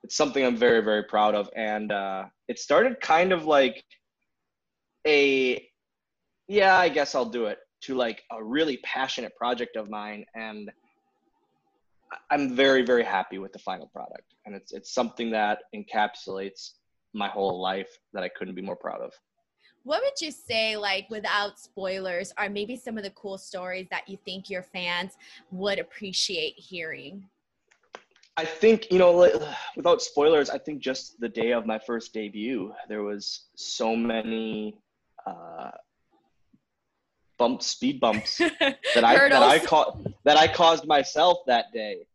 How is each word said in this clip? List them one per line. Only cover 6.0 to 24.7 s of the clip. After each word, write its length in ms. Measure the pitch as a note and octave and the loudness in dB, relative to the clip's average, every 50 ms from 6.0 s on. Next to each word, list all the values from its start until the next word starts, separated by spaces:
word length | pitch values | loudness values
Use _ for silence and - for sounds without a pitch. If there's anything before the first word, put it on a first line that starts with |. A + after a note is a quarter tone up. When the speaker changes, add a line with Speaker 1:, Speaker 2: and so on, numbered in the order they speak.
| _ _ _ _ _ _ _ _ _ - | _ _ _ _ _ _ _ _ _ -2
Speaker 1:
"Yeah, 280 | G3 G#3 G3 F#3+ F#3 | 2 4 6 6 6
I 120 | F#3 F3+ E3+ | 6 4 4
guess 260 | C#3 D3+ C#3+ C3+ - | 2 0 -2 0 0
I'll 100 | C#3 B2 | -2 -2
do 220 | A2+ G#2+ B2 A#2 | -2 -2 -4 -4
it," 120 | G#2 G2+ - _ _ _ _ | -4 -6 -8 _ _ _ _
to, 120 | - - C3+ | -10 -6 -2
like, 280 | B2+ B2 A#2 G#2+ - _ _ | -2 -2 -2 -4 -8 _ _
a 100 | A2+ A2+ | -12 -12
really 360 | A2 G#2+ B2+ D3+ E3 D#3 B2+ A#2+ | -8 -4 -2 0 0 0 -2 -6
passionate 560 | - - - C#3 C3 C3 - - A#2+ G2+ _ | -8 -8 -4 -4 -4 -4 -4 -8 -8 -10 _
project 400 | _ A#2+ A#2+ B2 A#2 A#2+ - - | _ -4 -4 -2 -4 -6 -8 -8
of 120 | A2+ G#2+ G2+ | -10 -10 -8
mine. 360 | G#2+ G#2 G#2 G#2+ G#2+ G#2 G#2 _ _ | -10 -10 -10 -10 -12 -14 -16 _ _
And 360 | A2+ A2 A2 G#2+ G#2+ G#2 G2+ - _ _ _ _ _ _ _ _ _ _ _ _ _ _ _ _ _ _ _ _ _ _ _ _ _ _ _ | -14 -12 -12 -12 -14 -14 -16 -18 _ _ _ _ _ _ _ _ _ _ _ _ _ _ _ _ _ _ _ _ _ _ _ _ _ _ _
I, 40 | - - _ _ | -18 -18 _ _
I'm 240 | D3 D3 C#3+ C3 B2 | -2 -2 0 -2 2
very, 260 | B2 C3+ C3+ C3+ C3 B2 | 2 4 4 4 4 4
very 200 | B2 B2+ A#2+ A2+ | 4 2 2 2
happy 340 | G2+ G2+ F#2+ F#2 - F#2+ F#2+ | 0 -2 -4 -4 -4 -8 -12
with 140 | F#2+ G2 | -12 -12
the 80 | - G2 | -16 -12
final 260 | - - F#2 F2+ D2+ | -10 -10 -10 -10 -12
product. 480 | _ _ D#2 C2 - - - _ _ _ _ _ | _ _ -16 -14 -14 -16 -20 _ _ _ _ _
And 120 | - G2+ | -16 -16
it's, 160 | G2 _ - | -16 _ -16
it's 200 | - G2+ _ - | -18 -16 _ -8
something 380 | - C3 A#2+ A2+ - - A#2+ A#2 | -4 -4 -4 -4 -6 -8 -6 -4
that 300 | A2 G#2+ G#2+ G#2 G#2+ - - _ - | -2 0 0 0 -2 -4 -6 _ -16
encapsulates 1000 | G#2 G#2 - - G#2+ G#2 G2+ - - - - F#2+ F#2+ G2 G2 - - - - _ _ _ _ _ _ _ _ _ | -16 -16 -6 -2 -2 -2 -2 -4 -12 -12 -10 -10 -8 -8 -10 -12 -14 -20 -20 _ _ _ _ _ _ _ _ _
my 140 | G#2+ G2+ G2 | -8 -8 -6
whole 320 | - G#2 G2 F#2+ F#2 F2+ | -4 -2 -2 -2 -2 -2
life 260 | F#2 F#2 F#2+ G2 F#2+ - _ _ _ _ | -4 -4 -4 -4 -6 -10 _ _ _ _
that 120 | - G2+ F2+ | -10 -8 -8
I 40 | F2+ | -8
couldn't 280 | - - F#2+ F#2 F#2 | -8 -10 -12 -10 -10
be 60 | F#2 | -10
more 140 | F#2+ G2 F#2 | -8 -10 -10
proud 240 | - - - - - | -8 -8 -10 -10 -8
of. 120 | - - - _ _ _ _ _ _ _ _ _ _ _ _ _ _ | -12 -12 -14 _ _ _ _ _ _ _ _ _ _ _ _ _ _
Speaker 2:
What 160 | B3 D4+ G4 | -4 -4 -2
would 180 | B4 C#5 C#5 - | -2 -4 -4 -6
you 100 | E4+ D#4 | -10 -10
say, 460 | - - _ - A#3 A3+ A3 A3 G#3+ | -12 -14 _ -4 -2 -2 -2 -2 -2
like, 340 | G#3+ G#3 G3+ F#3+ G3 G3+ _ | -4 -4 -4 -4 -4 -6 _
without 480 | A3 G#3+ G3+ G3 F3+ G#3 G#3 G3+ G3 - | -12 -8 -6 -2 -2 -2 -2 -4 -8 -14
spoilers, 760 | - - _ G3+ F#3+ F#3 F#3+ F#3+ F#3+ F#3 F3+ F3 G3 F#3 - | -20 -20 _ -8 -6 -6 -6 -6 -6 -6 -6 -6 -6 -8 -6
are 120 | - G#3 G3 | -6 -6 -6
maybe 280 | G3+ G3+ G#3 G#3 B3+ | -4 -8 -8 -8 -10
some 200 | B3 - A#3+ A3+ A3 | -12 -10 -10 -10 -10
of 40 | G3+ | -10
the 60 | G3 | -12
cool 260 | _ _ - G3 F#3+ F#3+ | _ _ -12 -12 -12 -12
stories 500 | - - - F#3 F3+ F#3 F3+ F#3 F#3 F3+ | -14 -14 -12 -12 -10 -8 -10 -10 -10 -8
that 180 | F#3 E3+ - - | -10 -10 -10 -12
you 80 | G3 F#3+ _ | -18 -16 _
think 240 | - F#3 F#3+ F#3+ - | -14 -14 -14 -12 -10
your 140 | G3 F3+ | -10 -10
fans 500 | F3+ _ | -10 _